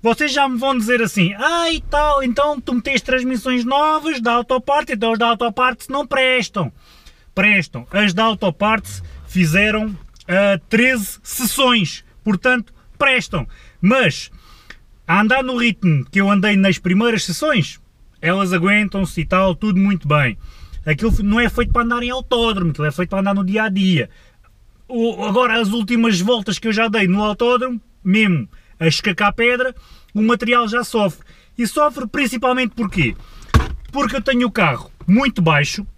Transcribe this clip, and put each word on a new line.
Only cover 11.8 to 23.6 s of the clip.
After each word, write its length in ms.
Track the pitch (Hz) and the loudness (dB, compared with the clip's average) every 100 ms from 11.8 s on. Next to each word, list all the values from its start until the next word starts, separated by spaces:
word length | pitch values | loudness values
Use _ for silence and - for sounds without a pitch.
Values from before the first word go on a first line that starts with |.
| 170 - - - | 0 -6 -18 -10
portanto 500 | - 190 254 254 - - - - | -2 0 2 0 -2 -16 -20 -2
prestam. 520 | 277 254 - 175 117 - - _ | 0 0 -2 -6 -8 -12 -20 _
Mas 500 | 180 262 220 - - - - - - - - - - | 2 4 2 -2 -12 -18 -20 -20 -20 -20 -20 -20 0
a 120 | 175 | 2
andar 220 | 214 262 | 4 2
no 140 | 254 247 | 0 0
ritmo 500 | 240 208 180 147 123 | 0 0 2 0 0
que 120 | 196 | 0
eu 100 | 196 | 2
andei 260 | 202 202 202 | 2 2 4
nas 220 | 190 185 | 2 2
primeiras 460 | 180 180 240 220 | 0 2 2 0
sessões, 560 | - 175 302 269 - - - _ - _ | -2 -4 0 0 -2 -6 -20 _ -20 _
elas 320 | 160 190 196 | -2 0 0
aguentam-se 680 | 180 175 208 208 196 185 - | 0 2 2 0 -2 -4 -4
e 40 | |
tal, 300 | 156 185 190 | -2 2 2
tudo 240 | 170 214 185 | 0 0 2
muito 300 | 196 196 143 | 2 0 0
bem. 280 | 147 131 98 - - - - | 0 0 -4 -14 -20 -16 -12
Aquilo 280 | - 151 226 | -4 -2 0
f-, 100 | - | 0
não 160 | 202 220 | 2 2
é 100 | 233 | 2
feito 240 | - 240 | 0 0
para 100 | - | 0
andar 200 | 233 240 | 0 -2
em 80 | 240 | -4
autódromo, 640 | 254 254 240 233 196 175 | -6 -2 0 2 0 -2
aquilo 160 | 143 151 | -2 -4
é 20 | |
feito 200 | 143 175 | -2 -4
para 100 | 190 | -2
andar 120 | 196 | 0
no 120 | 196 | 0
dia 180 | 185 208 | 0 0